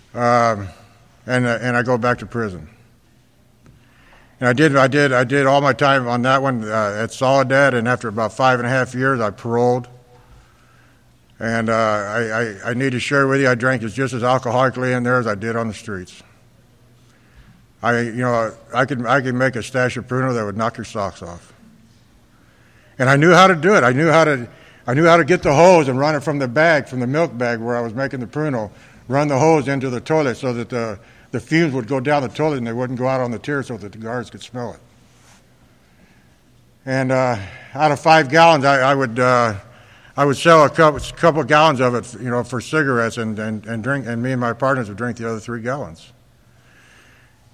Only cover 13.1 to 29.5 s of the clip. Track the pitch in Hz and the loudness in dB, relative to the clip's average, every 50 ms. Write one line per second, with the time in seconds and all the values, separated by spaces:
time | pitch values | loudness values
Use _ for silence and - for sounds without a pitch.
13.1 | 143 139 139 135 135 139 139 127 123 113 120 131 131 117 110 110 95 135 135 127 | 0 0 2 2 2 2 2 2 2 2 0 -2 -2 -2 -4 -6 -6 -6 -6 -4
14.1 | 127 117 113 123 131 127 127 120 113 123 131 127 104 127 127 127 127 123 120 123 | -4 -2 0 0 0 0 0 -2 0 0 0 0 0 -2 -4 -2 -2 -2 0 0
15.1 | 127 127 117 113 104 98 107 117 110 117 113 113 101 - - - 101 92 90 - | 0 0 0 -2 -4 -4 -6 -6 -4 -4 -4 -6 -8 -10 -12 -12 -12 -12 -12 -14
16.1 | - - - _ _ _ _ _ _ _ _ _ _ _ _ _ _ _ _ _ | -18 -20 -20 _ _ _ _ _ _ _ _ _ _ _ _ _ _ _ _ _
17.1 | _ _ _ _ _ - - - - _ _ _ _ _ - 113 120 117 120 117 | _ _ _ _ _ -20 -20 -20 -20 _ _ _ _ _ -2 -2 0 0 -2 -4
18.1 | 110 123 127 123 120 117 113 110 - - - - - 120 135 135 147 117 123 113 | -4 -4 -2 -2 0 0 -2 -4 -6 -10 -16 -8 -4 -2 -2 -2 -2 -4 -2 0
19.1 | 131 139 127 131 123 123 131 131 113 117 101 - - 127 127 123 - 123 104 - | 0 0 0 0 -2 0 0 -2 -2 -4 -8 -6 -2 -2 -2 -2 -2 -6 -8 -6
20.1 | 127 127 131 135 123 117 107 101 98 110 113 117 - - 107 - - 110 101 95 | -4 -4 -2 -2 -2 -2 -4 -4 -4 -4 -4 -4 -4 -6 -12 -10 -8 -6 -6 -6
21.1 | - - 92 87 87 85 - - - _ - - _ _ _ _ _ _ _ _ | -8 -10 -16 -16 -16 -18 -20 -20 -20 _ -20 -20 _ _ _ _ _ _ _ _
22.1 | _ _ _ _ _ _ _ _ _ _ _ _ _ _ _ _ _ - 127 131 | _ _ _ _ _ _ _ _ _ _ _ _ _ _ _ _ _ -2 2 2
23.1 | 139 139 151 175 175 170 190 190 185 156 143 185 214 180 127 123 127 135 160 165 | 4 4 6 6 8 8 8 6 6 4 2 2 4 4 4 4 2 2 2 4
24.1 | 147 165 160 151 143 127 117 - - - - - - _ _ - 123 143 170 170 | 4 4 4 2 2 -2 -4 -10 -16 -20 -20 -20 -20 _ _ -4 0 2 4 6
25.1 | 170 170 156 131 180 175 - 170 139 143 170 185 185 165 147 131 123 131 143 151 | 6 6 4 2 0 0 2 2 4 6 8 8 8 6 6 2 0 0 0 0
26.1 | 156 143 123 165 143 143 135 123 117 151 156 170 160 143 107 - 127 127 123 123 | 0 -2 -2 -4 -4 -4 -4 -2 0 2 2 4 2 2 0 -4 -6 -6 -4 -2
27.1 | 135 156 170 151 117 120 123 120 117 110 113 120 123 120 117 117 104 127 135 131 | -2 -2 -2 -2 -2 -4 -4 -4 -4 -4 -4 -4 -4 -4 -4 -4 -6 -6 -6 -6
28.1 | - 127 120 95 - 147 151 156 131 113 107 98 - - - - - - - - | -6 -8 -10 -8 -6 -6 -4 -4 -4 -4 -6 -8 -10 -16 -20 -20 -20 -18 -8 -4
29.1 | 127 139 151 147 143 127 151 160 | -2 0 0 0 2 2 4 4